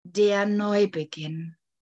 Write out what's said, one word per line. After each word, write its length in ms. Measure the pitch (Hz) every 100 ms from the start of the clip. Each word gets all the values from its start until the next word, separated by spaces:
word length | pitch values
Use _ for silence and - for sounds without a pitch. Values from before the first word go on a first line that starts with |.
Der 420 | 180 180 208 202 208
Neubeginn. 1120 | 208 208 208 196 165 151 - 156 160 165 165 _ _